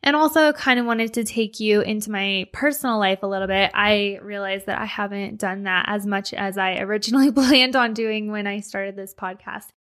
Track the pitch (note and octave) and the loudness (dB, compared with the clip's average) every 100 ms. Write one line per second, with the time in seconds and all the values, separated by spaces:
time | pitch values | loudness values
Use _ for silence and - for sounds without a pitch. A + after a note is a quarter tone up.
0 | C#4 D4 D#4 D#4+ D4+ D4 - B3 A#3+ A3+ | 2 4 4 6 4 4 0 2 2 0
1 | A3+ A3+ A3 - G#3+ - G#3+ G#3 - G#3+ | 0 -2 -4 -2 -4 -2 2 2 2 -4
2 | G#3+ G#3 G3 G3 F#3 - C#4+ D4 C4 A3 | -4 -4 -2 -2 -4 -2 -2 0 -2 0
3 | G3 F#3+ G3 G3 F#3+ F#3+ G3 - G#3 G#3 | 2 0 -2 -4 0 2 2 2 2 2
4 | G3+ G3 G3+ G3+ G3 G3 G3 F#3+ G#3+ - | 2 -4 -10 -8 -6 -6 -4 -6 -4 -6
5 | G3+ G3+ G3 G#3+ G3+ F#3+ G3+ F#3 - G#3 | -6 -4 -8 -4 -6 -4 0 0 2 -2
6 | G3+ G3 G3+ - G3 G3 F#3+ F3+ G3 G#3+ | 0 -2 -4 -4 -4 -2 -2 -2 -2 -2
7 | G#3+ B3 C#4 A#3+ C4 C#4 B3+ C4 A#3+ A3 | 2 4 6 6 6 6 6 2 0 0
8 | A3+ G#3+ G#3+ G#3 G3+ G3+ G3+ G3+ G3 G3 | -2 -2 -4 -4 -4 -6 -6 -6 -6 -8
9 | F#3+ - F#3 F#3+ - - - _ _ | -14 -10 -10 -10 -12 -14 -14 _ _